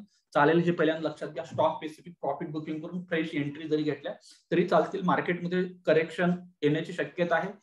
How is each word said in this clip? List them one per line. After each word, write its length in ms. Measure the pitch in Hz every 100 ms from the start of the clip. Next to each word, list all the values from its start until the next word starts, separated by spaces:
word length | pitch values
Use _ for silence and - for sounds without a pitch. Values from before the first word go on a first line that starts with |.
| - _ _
चालेल, 240 | 156 147 165
हे 120 | 170
पहिल्यांदा 380 | 170 156 160 156
लक्षात 200 | - 151
घ्या. 160 | 151
stock 320 | 165 127 156 156
specific 380 | 156 - 143 175
profit 300 | 147 180 156
booking 300 | 151 151 156
करून 240 | 170 180
fresh 300 | 175 165 160
entry 340 | 156 143 143 160
जरी 140 | 151
घेतल्या 300 | 151 135 160 208 - - _
तरी 180 | 175 185
चालतील. 320 | 170 165 196
मार्केटमध्ये 600 | 180 143 165 175 175 180 185 - -
correction 440 | 160 165 - 175 175 - _
येण्याची 300 | 147 151 -
शक्यता 440 | 180 147 - 175 165
आहे, 120 | 185 -